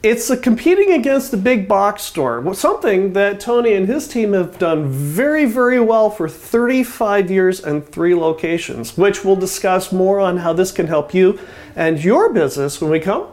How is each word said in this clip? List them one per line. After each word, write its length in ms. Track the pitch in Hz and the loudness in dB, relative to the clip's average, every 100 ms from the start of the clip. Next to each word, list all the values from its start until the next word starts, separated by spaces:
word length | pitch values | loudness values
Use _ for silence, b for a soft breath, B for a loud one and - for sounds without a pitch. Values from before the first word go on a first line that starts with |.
it's 280 | 220 233 - | 0 0 -2
a 60 | 254 | -2
competing 540 | 254 226 320 370 392 | 0 2 2 4 4
against 360 | 330 247 269 269 | 2 2 0 0
the 80 | 208 | -2
big 300 | 214 247 196 | 0 0 0
box 340 | 196 202 208 | 2 2 -2
store, 380 | - - 131 117 | -10 -4 -2 -2
wh-, 140 | 143 190 | -4 -2
something 580 | 311 415 277 190 196 | -2 0 0 0 0
that 260 | 190 202 202 | 0 0 -2
Tony 340 | 233 240 233 | -2 0 2
and 140 | 196 190 | 2 0
his 200 | 285 - | -2 -4
team 260 | 240 220 | -2 0
have 240 | 196 175 - | 0 -2 -2
done 300 | 170 156 143 | -2 0 -2
very, 580 | 135 143 160 285 302 285 | -4 -4 -2 0 2 0
very 340 | 226 247 254 | 2 2 2
well 300 | 226 226 214 | 4 4 2
for 180 | 214 160 | 0 -8
thirty-five 1000 | - - 233 240 262 254 - 220 202 185 | -8 -2 0 2 0 -2 -4 0 0 2
years 300 | 190 185 185 | 2 2 0
and 240 | 156 151 147 | -4 -6 -6
three 280 | - 170 175 | -2 0 2
locations, 840 | 160 160 165 165 - 117 113 - | 0 -2 -2 -2 -4 -10 -8 0
which 260 | 196 196 | 0 2
we'll 120 | 190 190 | 0 0
discuss 560 | 185 - 190 185 185 | 0 -2 0 0 0
more 280 | 185 185 202 | 0 2 2
on 180 | 190 180 | 0 0
how 140 | 170 | -2
this 180 | 165 185 | 0 0
can 160 | - 160 | -2 -2
help 260 | 156 147 | -2 0
you 260 | 180 185 - B B B - | 2 2 2 B B B -2
and 280 | 165 160 | -2 0
your 300 | 170 277 440 | 2 2 2
business 480 | 240 143 135 143 - | 2 -2 -2 -6 -4
when 80 | 156 | -2
we 100 | 160 | -2
come 280 | 165 240 403 | 0 -4 -6